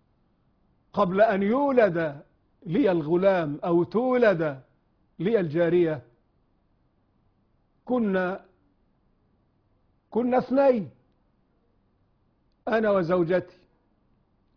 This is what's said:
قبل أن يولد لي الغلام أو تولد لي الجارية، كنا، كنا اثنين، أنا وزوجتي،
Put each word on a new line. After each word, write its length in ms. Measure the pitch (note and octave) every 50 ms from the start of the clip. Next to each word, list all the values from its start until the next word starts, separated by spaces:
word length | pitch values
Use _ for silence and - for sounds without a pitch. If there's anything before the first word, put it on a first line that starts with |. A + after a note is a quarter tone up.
| _ _ _ _ _ _ _ _ _ _ _ _ _ _ _ _ _ _ -
قبل 280 | G3+ G#3 F3 F#3 G3
أن 220 | A3 A3+ G3+ F#3+ G3
يولد 800 | G3+ A#3 C#4 C#4+ C#4 C4+ B3 A3 G3 D#3+ E3+ E3 D3+ C#3 C#3+ - _ _ _ _ _ _ _ -
لي 260 | F#3 D#3+ A#3+ C#4+ G3
الغلام 680 | F3 E3+ D3 D3+ F3 F3 F#3 G3 F#3+ F3+ E3 D3 C#3+ D3+ -
أو 200 | F3+ E3+ E3+ E3+
تولد 800 | - - G#3+ B3+ B3+ B3+ B3 A#3+ G#3+ F#3+ E3 E3 D3+ C3+ C3 - _ _ _ _ _ _ _ _ _ _ -
لي 200 | E3 G#3 A#3 G#3
الجارية، 600 | F3+ D#3 C#3 E3+ F3 E3 F3 F3+ F3 D#3+ D#3 C3 - _ _ _ _ _ _ _ _ _ _ _ _ _ _ _ _ _ _ _ _ _ _ _ _ _ _ _ _ _ _ _ _ _ _ _ _
كنا، 600 | - B3 B3 A3 G3+ F#3 F#3 F#3 F3+ G3 - - _ _ _ _ _ _ _ _ _ _ _ _ _ _ _ _ _ _ _ _ _ _ _ _ _ _ _ _ _ _ _ _ _
كنا 260 | - G#3+ B3 B3 B3 B3+
اثنين، 520 | - - B3 C#4 C#4 C4+ B3+ A3+ F3 B2 - _ _ _ _ _ _ _ _ _ _ _ _ _ _ _ _ _ _ _ _ _ _ _ _ _ _ _ _ _ _ _ _ _ - C4
أنا 240 | A3 - A3 G#3
وزوجتي، 680 | G3+ F#3+ F3 D#3 F#3 F#3 E3+ D#3 F#3 F3+ F3 - - _ _ _ _ _ _ _ _ _ _ _ _ _ _ _ _ _ _ _ _